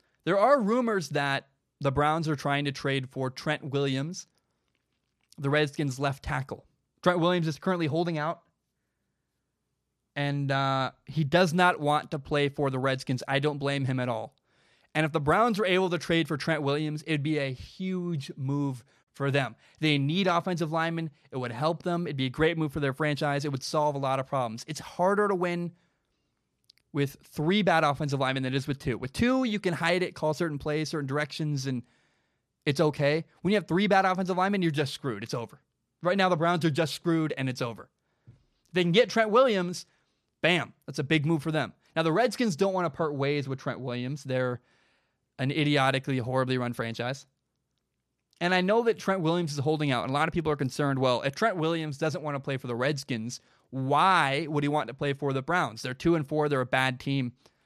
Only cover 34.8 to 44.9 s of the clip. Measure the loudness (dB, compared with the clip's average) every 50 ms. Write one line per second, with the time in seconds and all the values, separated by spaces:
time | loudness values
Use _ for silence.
34.8 | -2 -2 -4 -6 -6 -6 -6 -6 -6 -8 -6 -8 -8 -8 -12 -20 _ _ _ _
35.8 | _ _ _ _ -2 -2 2 2 2 2 2 2 2 2 2 2 2 0 2 2
36.8 | 0 -2 -2 -4 -2 0 0 2 0 -2 -2 -4 -4 -4 -4 -4 -6 -8 -8 -12
37.8 | -16 -20 _ _ _ _ _ _ _ -20 -20 _ _ _ _ _ _ _ 0 2
38.8 | 2 6 6 6 4 4 2 0 2 4 4 6 6 6 4 2 0 -2 -6 -8
39.8 | -12 -16 _ _ _ _ _ _ _ _ _ _ 2 2 2 2 0 -4 -10 _
40.8 | _ -8 -6 -6 0 2 2 2 2 2 0 0 0 -2 -2 -2 -2 -4 -8 _
41.8 | _ _ _ 0 0 2 4 4 2 2 2 0 0 0 2 2 0 2 2 0
42.8 | -2 -2 -2 -2 -2 -2 -2 -2 0 0 0 0 -2 -4 -8 -6 -6 -8 -8 -6
43.8 | -6 -6 -6 -6 -4 -6 -6 -8 -6 -4 -2 0 0 -2 -2 -6 -10 _ _ _
44.8 | _ _